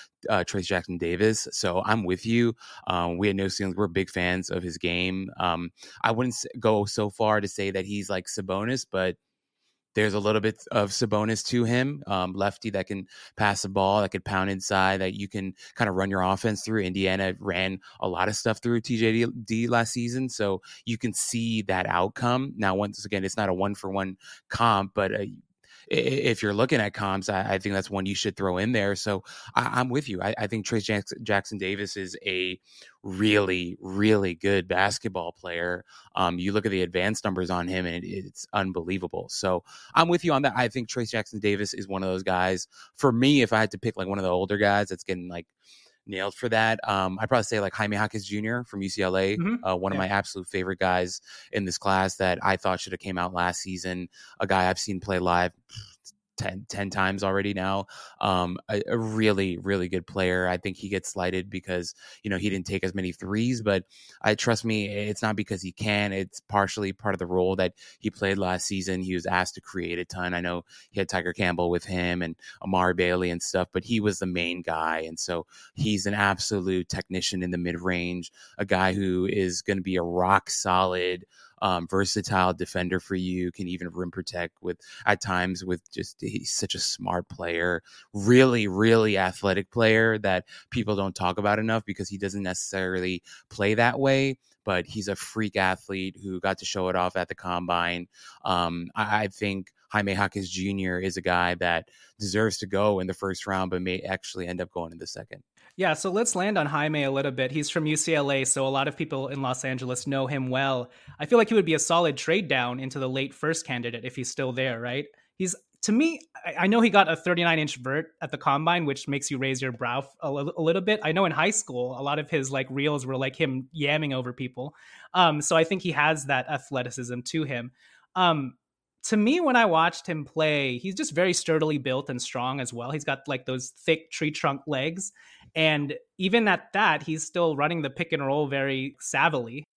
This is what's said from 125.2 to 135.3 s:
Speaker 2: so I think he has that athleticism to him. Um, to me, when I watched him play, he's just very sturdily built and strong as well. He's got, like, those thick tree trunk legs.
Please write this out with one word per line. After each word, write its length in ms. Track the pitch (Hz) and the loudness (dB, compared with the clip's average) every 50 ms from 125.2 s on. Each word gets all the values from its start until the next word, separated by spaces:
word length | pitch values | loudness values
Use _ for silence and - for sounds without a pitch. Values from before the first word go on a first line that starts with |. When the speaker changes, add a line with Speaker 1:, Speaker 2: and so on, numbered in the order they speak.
| 180 165 151 147 | 6 6 4 2
Speaker 2:
so 140 | 143 - 170 | 2 4 4
I 80 | 160 165 | 4 4
think 180 | 165 196 185 | 4 2 -2
he 120 | - 180 143 | -2 -2 2
has 320 | 143 147 156 160 147 135 | 4 4 4 4 2 0
that 240 | 139 139 127 127 - | 0 0 0 0 -2
athleticism 720 | 147 131 - - 139 127 123 120 - 131 123 120 123 123 123 - | -4 -6 -6 -4 -4 -4 -4 -4 -6 -8 -8 -6 -6 -8 -6 -4
to 180 | - 160 151 | -4 -2 -2
him. 260 | 135 131 120 120 127 - _ _ - _ _ _ _ - | -2 -4 -6 -8 -10 -14 _ _ -20 _ _ _ _ -2
Um, 400 | 185 185 175 160 147 135 123 - _ _ _ _ _ _ _ _ _ - | 2 4 4 4 2 0 -4 -8 _ _ _ _ _ _ _ _ _ -4
to 120 | - 220 | 0 2
me, 240 | 208 208 240 311 359 | 4 4 4 4 4
when 160 | 339 277 247 | 4 4 4
I 80 | 233 226 | 6 6
watched 440 | 196 165 160 165 175 - - - - | 6 6 6 4 4 2 -2 -6 -6
him 180 | 165 156 143 | -6 -6 -6
play, 520 | - - 160 156 156 151 143 139 131 123 123 | -6 -2 0 2 2 2 2 0 0 -2 -4
he's 180 | - 196 185 | -4 -6 -4
just 200 | 214 311 - 147 | -4 -4 -2 0
very 160 | 165 180 190 | 2 2 2
sturdily 460 | 175 - - 170 156 156 156 156 151 143 | 2 0 0 2 2 2 2 2 0 0
built 320 | 127 135 127 135 139 - | 0 0 -2 -2 -2 -4
and 120 | 127 120 | -6 -6
strong 380 | - - - 123 123 131 135 139 | -6 -6 -6 -4 -4 -2 -4 -4
as 140 | 127 120 120 | -6 -6 -6
well. 180 | 120 117 135 | -8 -6 -4
He's 140 | 151 147 147 | -6 -4 -2
got, 140 | 156 139 - - 147 | -2 -4 -4 -4 -4
like, 160 | 135 127 - | -6 -4 -4
those 240 | 135 131 127 123 - | -4 -6 -4 -6 -10
thick 420 | - _ - 165 160 156 - - | -14 _ 2 2 2 2 0 -8
tree 200 | - - 156 151 | -6 -2 -2 -2
trunk 320 | 151 - - 147 139 139 - 151 | -2 0 0 0 0 -2 -4 -4
legs. 460 | 147 127 135 160 170 190 - - - _ - - | -2 -2 -2 -2 -4 -6 -10 -12 -12 _ -20 -20